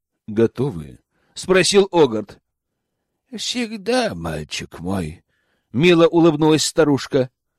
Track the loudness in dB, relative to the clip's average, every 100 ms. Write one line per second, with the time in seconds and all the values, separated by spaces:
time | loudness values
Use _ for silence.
0 | _ _ -6 0 0 0 -6 -8 -14 -20
1 | _ _ _ -10 -2 0 2 2 2 4
2 | 2 0 -10 -16 _ _ _ _ _ _
3 | _ _ _ -12 -8 -6 -6 -6 -4 -2
4 | -2 -6 -8 -10 -10 -12 -14 -12 -6 -6
5 | -6 -10 _ _ _ _ _ 0 4 4
6 | 4 4 4 4 2 2 0 0 2 0
7 | -2 -2 -2 _ _